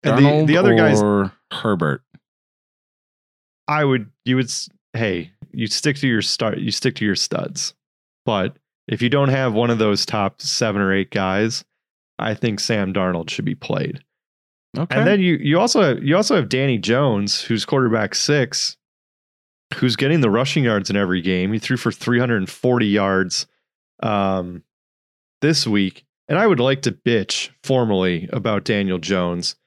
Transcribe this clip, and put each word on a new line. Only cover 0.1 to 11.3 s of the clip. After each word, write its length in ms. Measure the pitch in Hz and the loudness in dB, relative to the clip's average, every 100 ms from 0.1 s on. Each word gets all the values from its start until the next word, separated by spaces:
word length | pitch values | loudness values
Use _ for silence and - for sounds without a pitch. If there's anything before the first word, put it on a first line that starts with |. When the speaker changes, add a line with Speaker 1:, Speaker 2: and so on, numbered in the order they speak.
| 127 | 4
Speaker 1:
the, 40 | |
Speaker 2:
Darnold 260 | 143 151 156 | 4 4 2
Speaker 1:
the 100 | 151 | 4
other 180 | 135 | 6
guys, 260 | 113 107 107 | 6 6 4
Speaker 2:
or 300 | 104 101 95 _ _ | 4 2 0 _ _
Herbert? 520 | - 110 95 80 65 _ - _ _ _ _ _ _ _ _ _ _ _ _ _ _ - | -6 -2 0 0 -2 _ -20 _ _ _ _ _ _ _ _ _ _ _ _ _ _ -2
Speaker 1:
I 160 | 151 | 2
would, 260 | 147 127 104 _ | 4 2 -2 _
you 100 | 127 127 | 0 2
would, 80 | |
s-, 240 | 127 - - _ _ | 2 -4 -10 _ _
hey, 380 | 113 110 90 82 _ - | -2 -2 -2 -6 _ -12
you 160 | - 110 | -6 -4
stick 300 | - 147 143 | 0 -2 0
to 100 | 139 | 0
your 140 | 110 | 0
start, 380 | - - 113 - | 0 -2 -2 -2
you 120 | - | -4
stick 240 | - 131 | -2 -4
to 100 | - | 0
your 100 | 104 | -2
studs. 580 | 92 - - - - - _ _ _ _ _ | 0 -2 -4 -6 -8 -10 _ _ _ _ _
But 300 | - 104 92 - _ _ - | -4 -2 -2 -6 _ _ -8
if 140 | - | -2
you 80 | 120 | 0
don't 200 | 143 139 | 2 2
have 240 | 135 131 | 2 0
one 160 | 107 120 | 0 0
of 80 | 117 | 2
those 260 | 107 101 | 2 0
top 360 | - 107 98 _ | -2 -2 -2 _
seven 400 | - - 113 101 | -6 -2 -2 0
or 120 | 98 | 0
eight 180 | 98 95 | 0 -2
guys, 540 | 101 95 | -2 0